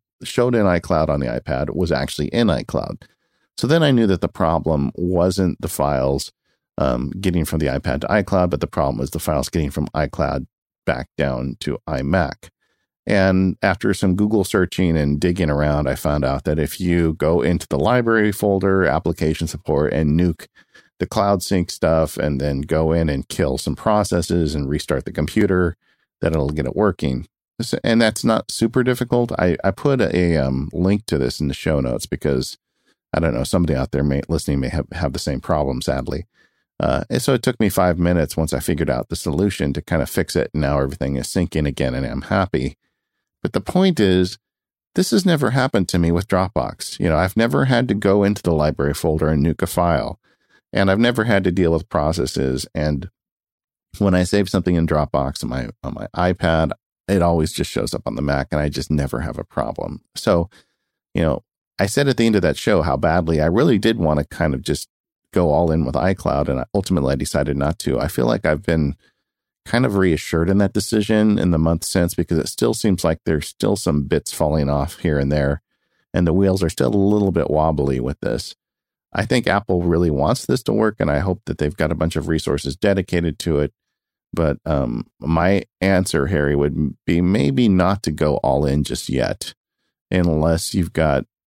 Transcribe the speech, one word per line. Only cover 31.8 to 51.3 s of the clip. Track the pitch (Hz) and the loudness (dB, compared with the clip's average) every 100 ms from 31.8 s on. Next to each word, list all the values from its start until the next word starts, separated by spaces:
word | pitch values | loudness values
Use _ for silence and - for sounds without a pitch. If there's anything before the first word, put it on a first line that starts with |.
notes | 64 58 - | 0 -4 -6
because, | - - 65 65 - _ _ _ _ _ | -4 0 0 -2 -8 _ _ _ _ _
I | - | -2
don't | 82 | 0
know, | 60 | 0
somebody | 71 92 85 | -2 0 0
out | 69 65 | 0 -2
there | 69 | 0
may, | 71 69 - | 0 0 -2
listening | 82 - 71 | -4 -2 -2
may | 65 | -2
have, | 85 - | -4 -6
have | 82 80 | -4 -4
the | 69 | -4
same | - 69 | -6 -6
problem, | - 80 69 64 | -2 0 0 -2
sadly. | - 65 62 - - _ _ _ _ - | -4 -4 -4 -8 -10 _ _ _ _ -4
Uh, | - 65 - | -2 -2 -2
and | 123 | -2
so | 135 | 0
it | 127 | 0
took | 131 123 | 0 0
me | 107 | 0
five | 98 90 82 | 2 2 2
minutes | 87 90 76 - | 2 2 0 -2
once | 80 | -2
I | 69 | -2
figured | - 78 73 | -2 -2 -2
out | 62 - | -2 -4
the | - | -6
solution | - 73 101 - 76 | -4 0 0 0 -2
to | 69 | -4
kind | - 82 | -2 -2
of | 67 | -2
fix | - 90 - | -2 -2 -2
it. | - | -2
And | 76 | -2
now | 71 71 | 0 0
everything | 69 71 67 67 | -2 -2 -4 -4
is | 62 | -4
syncing | 98 87 80 73 | -2 -2 0 -2
again | 69 65 | 0 -2
and | 64 65 | -2 -6
I'm | - | -6
happy. | - 98 95 76 69 - _ _ _ _ _ _ | -2 0 0 -2 -4 -6 _ _ _ _ _ _
But | - | -6
the | - | -4
point | - 180 190 160 | -2 2 2 4
is, | 101 92 92 - _ _ _ _ _ | 4 4 2 -2 _ _ _ _ _
this | - 185 | -2 0
has | 214 185 | 2 2
never | 160 127 | 2 2
happened | 131 131 107 90 | 2 2 0 0
to | 90 | 2
me | 82 | 2
with | 85 95 | 2 0
Dropbox. | 92 92 - 60 - - - | 0 0 0 -4 -6 -12 -4
You | 87 | 0
know, | 78 | 2
I've | 92 107 | 2 2
never | 117 143 135 | 2 2 2
had | 123 123 | 2 2
to | |
go | 104 104 101 | 0 2 4
into | 101 104 | 4 2
the | - | 0
library | 80 76 - 73 | 2 2 0 -2
folder | 73 82 78 78 | -2 -2 0 0
and | 78 | 2
nuke | 76 78 | 2 0
a | 82 | -2
file. | - 87 78 - - _ _ _ _ _ | 0 2 0 -2 -8 _ _ _ _ _
And | 107 98 | 0 2
I've | 98 | 4
never | 120 120 | 2 2
had | 113 | 2